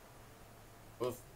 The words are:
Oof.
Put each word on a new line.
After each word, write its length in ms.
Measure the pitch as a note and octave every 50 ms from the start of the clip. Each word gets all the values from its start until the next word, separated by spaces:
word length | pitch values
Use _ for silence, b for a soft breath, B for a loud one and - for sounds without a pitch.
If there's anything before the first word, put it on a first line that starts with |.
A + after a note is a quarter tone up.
| - - - - - - - - - - - - - - - - - - - - B2
Oof. 120 | B2 A#2 - - - -